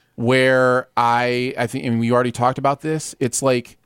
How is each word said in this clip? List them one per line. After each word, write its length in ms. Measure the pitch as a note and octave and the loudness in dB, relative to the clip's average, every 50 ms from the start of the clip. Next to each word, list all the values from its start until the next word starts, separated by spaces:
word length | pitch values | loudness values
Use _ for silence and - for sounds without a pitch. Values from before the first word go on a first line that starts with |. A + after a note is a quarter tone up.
| _ _ _ | _ _ _
where 720 | - A#2 A#2 C3 C3 C3 C3 C3 B2+ B2+ B2+ B2 B2+ B2+ - _ - | -4 -2 0 2 4 4 4 4 4 4 4 2 0 -2 -2 _ 0
I, 560 | A#2+ A#2 A#2+ A#2+ B2 B2 B2 B2 B2 C3 - - | 2 2 2 2 0 0 -2 -2 -4 -4 -4 -4
I 100 | B2 A#2 | -4 -4
think, 180 | - A2+ - | -4 -6 -4
and 140 | B2+ A#2 A2+ | -2 -2 0
we 120 | A#2 A#2 | 0 2
already 200 | B2 B2 B2+ B2 | 2 2 2 0
talked 260 | A#2 - B2 B2 C3 - | -2 0 0 0 0 0
about 240 | C3+ C#3 C#3+ - | -2 -2 -2 -2
this, 340 | - D#3 D#3 D#3 - - - - | -4 -4 -4 -4 -6 -10 -8 -4
it's 220 | C3+ A#2+ - - | -4 -4 -4 -2
like, 360 | C#3 C3+ B2+ B2 A#2+ - - _ _ | 0 0 0 0 -2 -6 -16 _ _